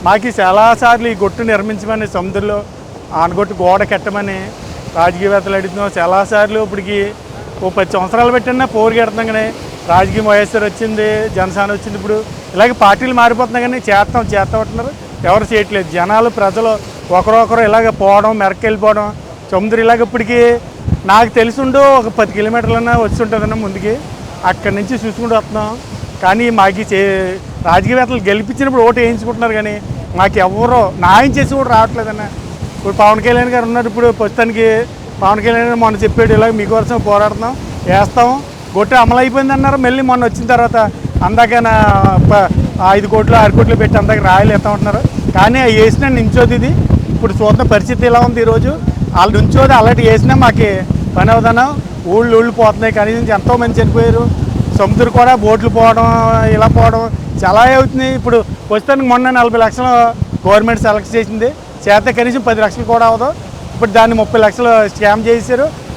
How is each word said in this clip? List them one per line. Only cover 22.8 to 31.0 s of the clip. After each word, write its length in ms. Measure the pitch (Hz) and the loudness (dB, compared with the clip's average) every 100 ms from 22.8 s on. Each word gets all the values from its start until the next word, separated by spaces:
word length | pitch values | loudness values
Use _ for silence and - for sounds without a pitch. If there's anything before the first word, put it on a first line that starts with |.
| 233 | 0
వచ్చి 300 | 240 214 - | 0 0 -2
ఉంటుందన్న 320 | 220 220 214 | -2 -2 -2
ముందుకి. 420 | 220 202 190 208 262 - - - - | -4 -6 -6 -6 -6 -8 -16 -16 -6
అక్కడి 300 | 180 185 202 | -4 -2 -4
నుంచి 200 | 196 196 | -4 -6
చూసుకుంటూ 420 | 247 214 220 233 220 | -6 -6 -6 -2 -2
వస్తున్నాం. 420 | - 214 214 247 - - - - | -2 -8 -6 -8 -14 -14 -14 -4
కానీ 280 | 185 214 240 | -2 0 0
మాకు 440 | 220 196 190 214 | 2 0 0 -4
చే-, 420 | 196 196 190 185 190 - - 170 | -2 0 -2 -4 -8 -12 -6 0
రాజకీయవేత్తలు 540 | 170 220 254 247 247 | 2 2 0 0 -2
గెలిపించినప్పుడు 600 | 190 208 214 247 269 254 | -2 -2 -4 -4 -2 2
ఓటు 180 | 233 240 | 2 2
వేయించుకుంటున్నారు, 520 | 233 226 220 226 233 | 0 -2 -6 -4 -4
కానీ 280 | 214 214 208 - - - 175 | -2 -6 -8 -10 -12 -8 0
మాకు 220 | 190 190 | 0 2
ఎవరో 540 | 185 202 240 247 190 | 0 0 2 2 0
న్యాయం 340 | - | 0